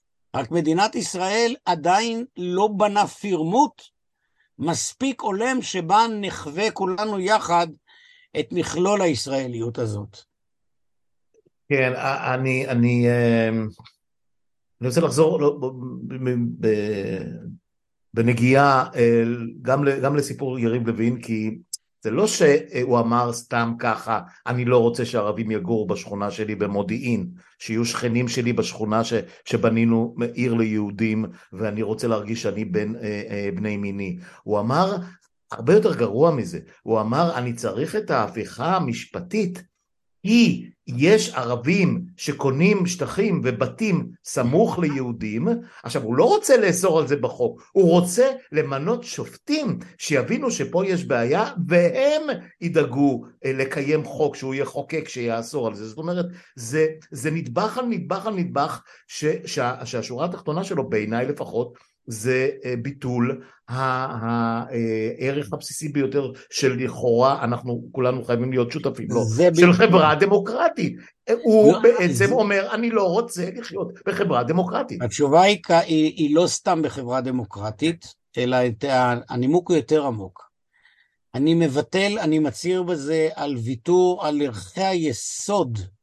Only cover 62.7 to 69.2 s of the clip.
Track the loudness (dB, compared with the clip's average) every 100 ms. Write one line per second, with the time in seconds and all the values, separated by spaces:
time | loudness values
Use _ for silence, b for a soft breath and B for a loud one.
62.7 | -6 -6 -8 -4 0 0 -2 B B -10
63.7 | -4 -2 -2 -4 -4 -2 0 0 -2 -4
64.7 | -2 -2 0 -2 -4 -4 -4 -6 -8 -10
65.7 | -10 -4 -2 0 0 -4 -8 B 0 0
66.7 | 0 -4 -2 2 4 4 4 -2 -4 -4
67.7 | -8 -6 -2 0 0 -2 -2 0 0 0
68.7 | -2 -6 -4 -2 0